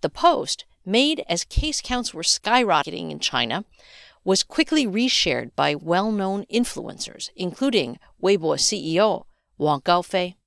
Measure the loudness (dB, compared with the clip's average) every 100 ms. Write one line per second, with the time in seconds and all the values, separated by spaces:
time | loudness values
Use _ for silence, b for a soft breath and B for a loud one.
0 | -4 2 2 4 -2 -8 -10 _ 0 2
1 | 4 0 -2 -4 0 -2 0 -4 -4 -4
2 | -4 -6 -2 0 2 2 4 2 0 -6
3 | -8 -6 -4 -2 -2 -2 -6 B B B
4 | B B 0 0 0 -2 2 2 2 0
5 | 0 2 0 0 -4 0 0 0 0 0
6 | 0 -2 -2 -4 -2 -2 -2 -4 -12 -12
7 | -12 -12 -16 -8 -8 -2 0 2 0 -6
8 | b b 2 2 2 0 0 -2 -2 2
9 | 2 0 -8 _ _ _ 0 0 2 0
10 | 2 -4 -4 -8